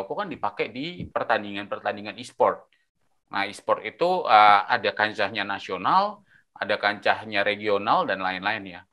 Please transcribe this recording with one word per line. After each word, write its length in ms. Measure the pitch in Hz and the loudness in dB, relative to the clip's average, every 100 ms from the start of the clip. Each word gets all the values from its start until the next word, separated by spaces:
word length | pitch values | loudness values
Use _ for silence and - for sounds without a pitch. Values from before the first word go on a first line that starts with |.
Oppo 160 | 98 147 | -4 -6
kan 80 | 202 | -8
dipakai 480 | - 104 - 139 127 | -6 -6 -4 -6 -8
di 320 | 160 180 170 | -10 -10 -8
pertandingan-pertandingan 1120 | 117 120 110 104 101 104 104 104 101 104 110 | -4 -2 -2 -2 -10 -8 -6 -6 -6 -8 -12
e-sport. 480 | 120 - 107 - - _ _ _ _ _ _ | -8 0 2 0 -6 _ _ _ _ _ _
Nah, 160 | 101 101 | -6 -6
e-sport 320 | 98 - 107 107 | -4 -2 -2 -2
itu, 400 | - 175 180 - | -2 -2 0 6
eh, 320 | 110 107 101 - | 8 10 8 4
ada 240 | 123 104 | 0 0
kancahnya 560 | 98 107 107 101 107 101 | 0 0 0 -2 -2 -6
nasional, 800 | 98 - 92 113 180 208 208 _ _ _ | -6 -6 -4 2 2 0 -4 _ _ _
ada 240 | - 101 104 | -6 -2 0
kancahnya 720 | 104 104 107 98 110 101 101 | 0 0 0 0 -2 -2 0
regional, 560 | 104 107 101 107 170 | 0 0 0 2 0
dan 160 | 147 95 | 0 -2
lain-lain 440 | 92 92 101 110 98 | -4 -4 -4 -4 -8
ya. 140 | 87 - | -16 -20